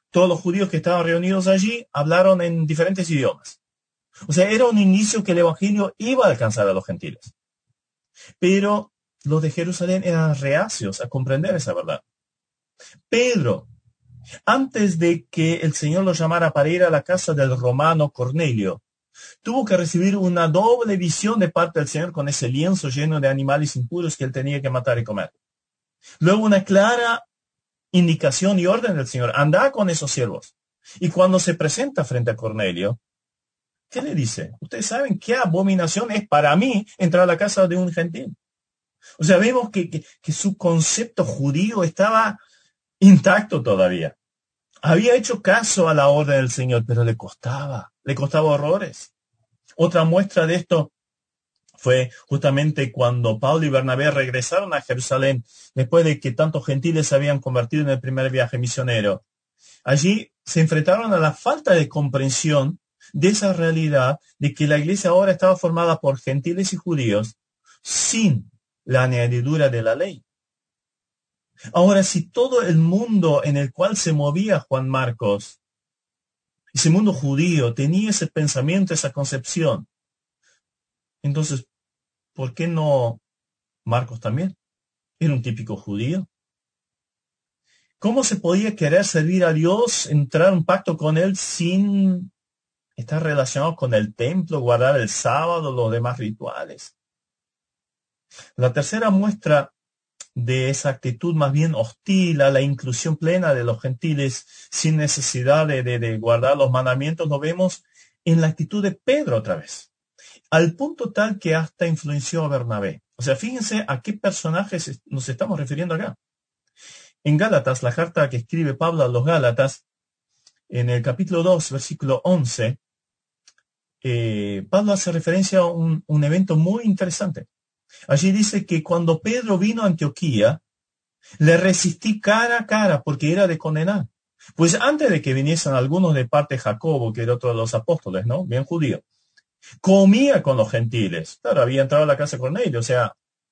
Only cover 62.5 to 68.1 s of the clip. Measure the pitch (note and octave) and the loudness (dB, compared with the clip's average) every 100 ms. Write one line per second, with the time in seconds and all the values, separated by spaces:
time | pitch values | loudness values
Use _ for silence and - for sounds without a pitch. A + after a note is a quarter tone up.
62.5 | D3 C3+ - _ _ _ - F3 G#3 G3+ | 0 0 -4 _ _ _ 0 0 2 0
63.5 | E3+ E3 D#3+ D#3+ C#3+ B2+ D3+ _ _ C#3+ | 0 0 0 0 2 2 -2 _ _ -4
64.5 | - D3 D3+ D3+ G3+ F#3 F3+ G3 F#3 F#3 | 0 0 2 0 -2 2 4 4 2 2
65.5 | F3+ F3 D#3+ E3+ D#3+ C#3+ C3+ - C#3 E3+ | 2 0 0 0 0 0 -2 -4 -4 -4
66.5 | F3+ F#3+ F#3 - D#3 A#2 G#2 G#2+ - _ | -4 -4 -4 -4 -2 0 0 -2 -12 _
67.5 | _ _ _ - - - | _ _ _ -8 -4 -2